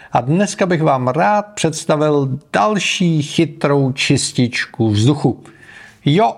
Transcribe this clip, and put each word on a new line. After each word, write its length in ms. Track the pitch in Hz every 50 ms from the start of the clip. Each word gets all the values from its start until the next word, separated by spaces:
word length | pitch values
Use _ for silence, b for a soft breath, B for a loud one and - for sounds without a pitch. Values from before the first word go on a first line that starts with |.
| B B
a 100 | - 127
dneska 440 | 120 127 156 185 208 196 - - 202
bych 180 | 175 180 151 156
vám 240 | 151 139 127 127 127
rád 380 | 127 156 180 208 208 208 202 - -
představil 760 | - - 160 160 - - - 160 147 151 151 147 143 139 135 127 131 - - -
další 680 | 190 208 214 214 190 - - - - 180 170 165 156
chytrou 680 | 147 - - - 165 - - - - 147 143 143 139 131
čističku 1000 | 131 - - - 143 123 - - - - 123 120 - - - - - - 117 110
vzduchu. 540 | 104 101 110 135 147 143 143 135 110 - - B B B B B B B B B B B B
Jo, 300 | 139 147 190 226 233 -